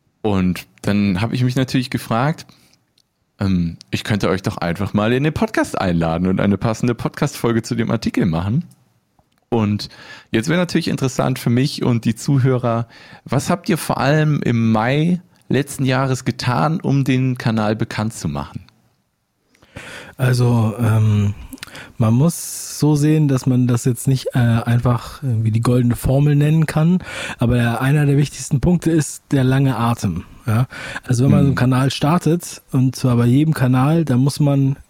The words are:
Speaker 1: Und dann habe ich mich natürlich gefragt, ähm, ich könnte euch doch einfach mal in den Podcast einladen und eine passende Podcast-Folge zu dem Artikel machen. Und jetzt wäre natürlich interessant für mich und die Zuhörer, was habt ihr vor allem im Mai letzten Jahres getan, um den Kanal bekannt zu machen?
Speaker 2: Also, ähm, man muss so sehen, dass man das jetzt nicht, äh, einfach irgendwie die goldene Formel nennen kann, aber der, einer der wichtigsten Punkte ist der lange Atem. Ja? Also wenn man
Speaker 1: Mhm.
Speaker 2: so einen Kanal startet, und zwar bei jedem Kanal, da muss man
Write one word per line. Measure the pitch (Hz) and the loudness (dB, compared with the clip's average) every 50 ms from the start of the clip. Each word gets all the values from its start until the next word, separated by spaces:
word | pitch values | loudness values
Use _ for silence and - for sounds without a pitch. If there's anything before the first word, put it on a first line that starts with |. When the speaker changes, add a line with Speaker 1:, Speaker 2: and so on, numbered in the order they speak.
| _ _ _ _ | _ _ _ _
Speaker 1:
Und | - 107 101 95 92 92 87 - - - _ _ - | -4 -2 0 2 0 0 -2 -4 -8 -14 _ _ -4
dann | 104 101 104 101 101 92 90 | -2 0 0 0 0 0 0
habe | 110 117 - | -2 -2 -2
ich | 123 123 | 0 -2
mich | 127 123 | 0 0
natürlich | 135 131 127 - 131 127 - | -2 -2 -2 -2 -2 -2 -2
gefragt, | - 117 - - 117 113 127 147 165 - - - _ _ _ _ _ _ _ _ _ _ _ _ _ _ _ _ _ - | -4 -6 -4 -2 -2 0 0 0 -2 -4 -10 -18 _ _ _ _ _ _ _ _ _ _ _ _ _ _ _ _ _ -4
ähm, | 101 95 95 90 85 82 80 - - - | -2 0 0 0 -2 -2 -6 -10 -10 -8
ich | - 110 - | -8 -6 -4
könnte | - 113 98 117 90 | -4 -2 -2 0 0
euch | 92 92 - | -2 -2 -2
doch | 113 110 - | -4 -6 -4
einfach | - 87 85 98 101 104 - | -4 -4 -4 -4 -4 -2 -2
mal | 104 104 110 123 | 0 0 2 0
in | 131 143 | 0 0
den | 160 151 | -2 -2
Podcast | - 226 - - 339 302 - - - | -2 -4 -2 -2 -2 -4 -2 -4 -4
einladen | 202 185 175 170 165 160 - - - - | -2 0 0 0 0 0 0 0 0 0
und | - - | 0 0
eine | 98 101 101 | 2 2 0
passende | 95 - 117 110 - - 123 117 | 0 0 -2 -2 -2 -2 -2 -2
Podcast-Folge | - - 156 - - 151 143 - - - 120 117 113 - | -2 -4 -8 -4 -4 -4 -4 -4 -2 -2 0 0 0 -2
zu | - 120 | -2 -4
dem | 113 113 98 | -4 -2 -2
Artikel | 110 113 - 233 - 269 175 | -2 -2 -4 -4 -2 -2 0
machen. | 92 76 82 87 98 117 165 - - - _ _ _ _ _ _ _ _ _ _ _ _ _ _ _ | 0 0 -2 -2 -2 -2 -2 -4 -6 -12 _ _ _ _ _ _ _ _ _ _ _ _ _ _ _
Und | 123 117 107 104 104 101 - - - - - - - - - _ | 0 0 2 0 0 -2 -4 -10 -14 -18 -20 -20 -20 -20 -10 _
jetzt | - 113 110 160 | -4 -2 0 0
wäre | 160 180 | 0 0
natürlich | 180 175 - 208 165 - | 0 0 -2 -2 -2 -2
interessant | - 147 135 131 - - 135 139 131 - | -2 -2 -2 -2 -2 -2 -2 -2 -2 -2
für | - 131 | -2 0
mich | 117 123 135 147 - - - | 2 2 2 0 -2 -2 0
und | 123 120 117 - | 0 0 0 0
die | 123 110 | -2 -4
Zuhörer, | - - - 143 135 120 135 131 120 117 120 113 113 117 - - - - - - - _ | -2 -2 0 0 2 2 2 2 0 0 -2 -2 -2 -4 -6 -12 -20 -20 -20 -20 -20 _
was | - 113 139 147 - | -4 -4 -2 -2 -2
habt | 175 175 - - | -4 -4 -2 -4
ihr | 165 | -4
vor | 151 - - - - | -4 -2 -4 -4 -2
allem | 123 139 147 156 151 156 147 - - | 0 2 2 2 2 2 0 0 0
im | - 120 113 113 113 110 | 0 0 2 2 2 2
Mai | 107 110 123 139 147 156 175 180 170 - _ _ _ _ - | 2 2 2 0 0 2 0 0 -2 -4 _ _ _ _ -2
letzten | - 127 143 - - - 139 | -2 -2 -2 -2 -4 -4 -2
Jahres | 127 127 131 135 131 131 127 - | 0 0 0 0 0 -2 -2 -2
getan, | 123 - - - 131 120 139 160 151 160 190 | -4 -6 -4 -2 -2 0 0 0 0 -2 -2
um | - 135 135 139 135 | -2 0 0 0 2
den | 143 131 127 131 131 127 | 2 0 0 0 0 -2
Kanal | 127 - 123 110 110 107 107 110 | -2 -2 -2 0 0 0 0 0
bekannt | 110 113 - - - 107 107 - | -2 -4 -6 -4 -4 -4 -4 -6
zu | - - 85 | -6 -6 -6
machen? | 71 71 71 - - - 90 - _ _ _ _ _ _ _ _ _ _ _ _ _ _ _ _ _ _ _ _ _ - - - - - - - - | -6 -6 -8 -10 -12 -16 -18 -20 _ _ _ _ _ _ _ _ _ _ _ _ _ _ _ _ _ _ _ _ _ -20 -20 -18 -18 -20 -20 -18 -6
Speaker 2:
Also, | - 131 127 127 120 123 120 120 117 110 110 98 - | -2 0 0 2 2 2 2 2 2 2 0 0 0
ähm, | 117 110 110 110 107 107 104 104 101 104 101 - - - - - - - - - - - - - | 0 2 2 4 4 4 2 2 2 0 -2 -6 -10 -16 -16 -18 -18 -18 -18 -18 -20 -12 -4 -2
man | 117 110 117 | 0 2 4
muss | 123 147 170 - - - - - - - - - - | 4 4 2 0 -2 -6 -12 -12 -12 -12 -12 -4 0
so | 147 151 151 | 2 2 2
sehen, | 143 143 156 156 156 151 139 | 4 4 2 4 4 4 2
dass | 135 123 - | 2 0 0
man | 131 127 123 123 | 0 2 2 2
das | 120 123 117 - | 2 0 0 0
jetzt | 135 120 - - 135 | -2 -2 -2 0 0
nicht, | 135 127 - - - | 0 0 -2 -2 0
äh, | 131 | 2
einfach | 120 117 113 117 113 - 117 120 117 127 120 113 - - - - 147 | 2 2 2 2 0 0 0 2 2 0 0 0 -4 -8 -12 -8 -6
irgendwie | 131 117 110 113 110 | -4 -2 0 0 0
die | 110 113 | 0 0
goldene | 113 120 123 127 120 120 117 | 2 2 2 2 2 2 0
Formel | - - 131 131 139 143 147 147 | 0 0 0 2 2 4 4 4
nennen | 143 147 151 156 160 160 | 4 4 4 4 2 2
kann, | - - 156 156 165 185 185 - - - - - - - - | 0 0 2 2 2 2 0 -2 -6 -10 -10 -10 -10 -6 -2
aber | 120 117 123 | 0 0 2
der, | 123 120 120 117 113 | 2 2 0 0 0
einer | 127 135 147 151 147 | 0 2 2 2 2
der | 143 139 | 2 2
wichtigsten | 139 147 - - - 135 - - 123 | 2 2 0 -4 -8 -6 -4 -2 0
Punkte | - 170 180 160 - 160 | 2 2 2 2 2 2
ist | 165 160 143 - - - - - | 2 2 0 -2 -6 -14 -6 -2
der | 143 135 127 | 0 0 2
lange | 131 131 135 139 135 131 | 2 2 2 2 2 0
Atem. | 104 117 117 117 - - 101 82 85 - - - - - | 0 0 0 0 0 -2 -4 -4 -6 -8 -12 -16 -10 -4
Ja? | 113 107 - 131 - - - - - - - - | -2 0 0 0 -2 -6 -10 -14 -12 -12 -10 -6
Also | - 127 117 131 | -2 0 2 4
wenn | 139 | 4
man | 104 - | 6 6
Speaker 1:
Mhm. | 143 | 4
Speaker 2:
so | 139 | 4
einen | 123 | 2
Kanal | - 123 127 131 127 135 135 | 2 2 2 2 2 2 0
startet, | - - - 143 165 175 - 151 165 175 - - - - - _ - | 0 0 0 0 2 2 2 2 0 0 -2 -6 -14 -18 -10 _ 0
und | 131 127 131 120 | 2 2 2 0
zwar | - - 127 120 | 0 0 2 2
bei | 120 120 | 4 4
jedem | 120 123 139 151 160 151 | 4 4 4 4 2 2
Kanal, | - 131 123 131 131 131 147 160 170 165 | 2 2 2 2 4 4 4 2 2 2
da | 147 127 | 2 2
muss | 120 131 139 - - | 2 2 2 2 2
man | 151 143 139 139 135 135 139 - - _ | 2 2 2 2 2 0 0 -4 -8 _